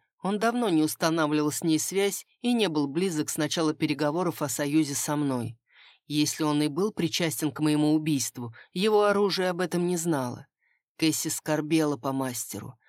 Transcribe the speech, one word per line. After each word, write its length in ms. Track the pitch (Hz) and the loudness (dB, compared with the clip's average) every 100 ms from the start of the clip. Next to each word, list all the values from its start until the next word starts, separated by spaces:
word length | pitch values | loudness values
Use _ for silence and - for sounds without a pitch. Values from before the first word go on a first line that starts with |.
| _ _ | _ _
Он 180 | 185 208 | -4 0
давно 300 | 226 240 226 | 0 0 2
не 140 | 160 | 2
устанавливал 680 | 156 - 165 165 151 151 151 | 2 0 0 2 0 2 0
с 120 | 143 | 0
ней 160 | 165 156 | 0 0
связь 460 | - 190 202 185 - _ | 0 0 0 -2 -14 _
и 120 | 240 | -2
не 160 | 240 196 | 2 2
был 180 | 156 143 | 0 -2
близок 420 | 143 190 156 - | 0 0 0 -2
с 80 | - | -2
начала 360 | 151 - 160 | -2 0 -2
переговоров 680 | 151 151 147 151 160 175 - | 0 -2 0 0 0 -2 -2
о 80 | 147 | -6
союзе 440 | - 143 156 143 | -2 2 2 2
со 220 | 139 - 147 | -2 -2 -2
мной. 420 | 143 127 113 117 _ _ - _ _ | 0 -2 -4 -10 _ _ -20 _ _
Если 360 | 147 147 - | 0 0 0
он 180 | 151 147 | 0 2
и 60 | 151 | 0
был 240 | 143 208 | 0 -2
причастен 600 | - 170 - 165 - 151 | 0 -2 0 -2 0 -4
к 80 | - | 0
моему 340 | 151 151 151 | 2 4 4
убийству, 600 | 156 156 143 - - 120 117 - | 2 2 0 -2 -6 -12 -14 -10
его 320 | 180 214 208 208 | -2 2 4 4
оружие 440 | 202 202 180 185 | 4 2 2 0
об 100 | 175 | 0
этом 280 | 180 175 175 | -2 0 0
не 100 | 180 | 0
знало. 500 | 170 147 123 113 - _ _ _ _ - | 0 0 -2 -8 -14 _ _ _ _ 0
Кэсси 320 | 160 151 160 | 0 0 -4
скорбела 680 | - - 151 151 160 151 143 | -6 -2 -2 2 2 2 0
по 140 | 139 | -2
мастеру. 640 | 135 131 117 - 98 110 - | -2 -4 -6 -10 -10 -12 -18